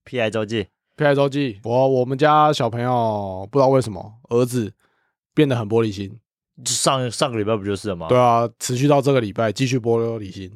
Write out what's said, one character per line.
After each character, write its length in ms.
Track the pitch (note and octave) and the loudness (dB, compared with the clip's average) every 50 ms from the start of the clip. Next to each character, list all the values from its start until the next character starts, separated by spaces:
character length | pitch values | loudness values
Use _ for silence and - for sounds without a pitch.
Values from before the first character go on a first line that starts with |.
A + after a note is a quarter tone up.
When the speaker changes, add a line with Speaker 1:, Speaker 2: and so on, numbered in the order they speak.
| _ | _
Speaker 1:
，P 160 | - B2+ B2 | -8 -4 -2
I 120 | A2 G#2+ | -2 -2
周 120 | G2+ A2+ G#2+ | -2 -4 -4
记。 220 | G2+ A#2 A2 F#2+ - _ _ _ _ _ | -2 -4 -4 -4 -6 _ _ _ _ _
Speaker 2:
P 100 | - D3+ | 0 0
I 80 | C#3+ C#3 | 2 2
周 160 | C#3 C#3 C#3 | 2 0 0
记， 300 | C3 C#3+ C#3+ B2 G2+ G2+ - | 0 -2 -4 -4 -6 -8 -6
我， 240 | A2 A#2+ B2+ C3+ | -2 0 2 2
我 160 | C3+ C3+ B2+ B2+ | 2 2 2 0
们 140 | B2+ C3+ | 0 0
家 340 | C3 D3+ D3+ D3+ D3+ D3+ D3+ | 2 4 4 6 6 4 4
小 160 | D3 - B2+ | 2 2 0
朋 140 | A2+ G#2+ A#2+ | -2 -2 -2
友 640 | A#2+ B2+ B2 A#2+ A#2 A2 G#2 G#2 G2+ F#2+ F#2+ F#2 G2 G#2+ | -2 0 0 0 0 0 -2 -4 -4 -6 -8 -10 -8 -2
不 80 | - C#3 | 2 2
知 20 | |
道 60 | C3 | 4
为 120 | C3 C3+ C3 | 4 4 4
什 120 | - A2 F#2+ | 2 -2 -6
么， 200 | - - G#2+ A2 - _ - | -10 -12 -16 -18 -20 _ -2
儿 140 | A#2 A#2+ B2+ | 0 0 2
子 300 | A#2+ B2 B2 G#2+ F#2 - _ _ _ _ _ _ _ _ _ _ _ _ | 0 0 -4 -4 -6 -8 _ _ _ _ _ _ _ _ _ _ _ _
变 120 | D3+ D3+ | 2 2
得 80 | C#3 B2 | 2 0
很 140 | A2+ G#2+ G2+ | -2 -2 0
玻 140 | A2 A#2 A2+ | 0 0 0
璃 80 | A2 | 0
心。 260 | F#2+ G2 G2 G2+ A2+ A2+ _ _ _ _ _ _ _ - B2 | -2 -6 -10 -10 -12 -18 _ _ _ _ _ _ _ -12 -6
Speaker 1:
上， 460 | - - - - E3 C#3 C3 B2+ A#2+ | -6 -4 -2 0 0 0 0 -2 -4
上 200 | - - D#3 C3+ | -2 -2 -2 -2
个 60 | A#2 | 0
礼 60 | A2 G2+ | -2 0
拜 120 | G#2+ A2+ | 0 -2
不 80 | G#2 F#2+ | -2 -2
就 120 | G#2 G2+ | -4 -6
是 140 | F#2+ - G#2 | -4 -4 -6
了 60 | F#2 | -6
吗？ 120 | E2+ D#2+ - | -4 -2 0
Speaker 2:
对 80 | B2 | 2
啊， 320 | B2 B2 A#2+ A#2 A#2 A#2+ A2+ - | 4 4 4 4 2 0 -2 -6
持 180 | - - - B2+ | -8 -8 -6 -2
续 120 | B2 C#3 | 0 2
到 120 | C#3+ C#3+ C#3+ | 2 2 4
这 120 | B2 C#3+ | 4 2
个 100 | C#3 B2+ | 2 2
礼 100 | A2 G2 | 0 -2
拜， 200 | - A2+ A2+ G#2+ | -2 -2 -2 -2
继 160 | G2+ - C3+ | -2 -2 -2
续 100 | B2 B2+ | -2 -2
玻 400 | B2 G#2+ A#2 A#2 A#2 A2+ A#2 A#2 | -2 0 0 0 0 0 -4 -6
璃 140 | A2 G#2 F#2+ | -8 -12 -12
心。 200 | F2+ G2 F#2+ F#2 G#2 | -14 -14 -14 -16 -16